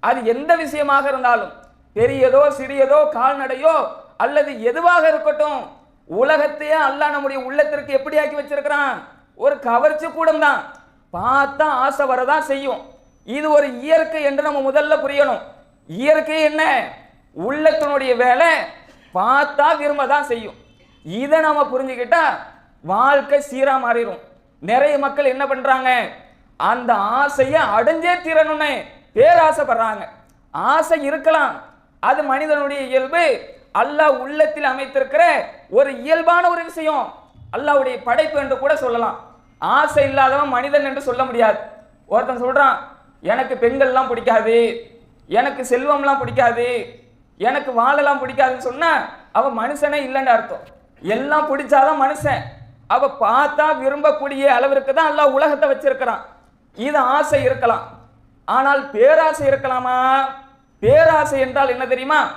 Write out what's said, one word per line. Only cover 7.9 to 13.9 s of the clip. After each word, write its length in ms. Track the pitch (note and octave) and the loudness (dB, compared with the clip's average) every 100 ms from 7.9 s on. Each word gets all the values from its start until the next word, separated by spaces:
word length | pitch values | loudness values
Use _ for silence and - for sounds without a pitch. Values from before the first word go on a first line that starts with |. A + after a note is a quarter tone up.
எப்படி 260 | C4+ C#4 D4+ | -4 -2 -2
ஆக்கி 180 | D4+ D4 | -2 -6
வச்சிருக்கிறான்? 600 | C#4+ C#4+ C#4+ D4 C#4 G#3+ - _ _ _ | -8 -6 -4 -2 -2 -6 -14 _ _ _
ஒரு 160 | C4 C#4+ | -2 -2
கவர்ச்சி 480 | A#3 A#3 D4 D4+ D#4+ | 0 2 2 0 -8
கூடம் 340 | D4+ D#4+ D#4 | -2 0 2
தான். 160 | D4+ C4 - - _ _ _ | 2 0 -4 -20 _ _ _
பார்த்தா 520 | E3+ G#3+ C4+ C#4 C#4 D#4 C4+ | -6 0 0 0 0 -2 0
ஆசை 260 | C4 C#4 C#4 | -2 -2 -2
வரதான் 420 | B3+ B3 D#4 D#4 | 0 0 -2 -2
செய்யும். 340 | C4+ C#4 A3+ - - _ _ - | -4 -4 -8 -10 -20 _ _ -10
இது 180 | C4 D#4 | -6 2
ஒரு 180 | D4+ C#4+ A#3+ | 2 2 -4
இயற்கை 420 | C#4 | 0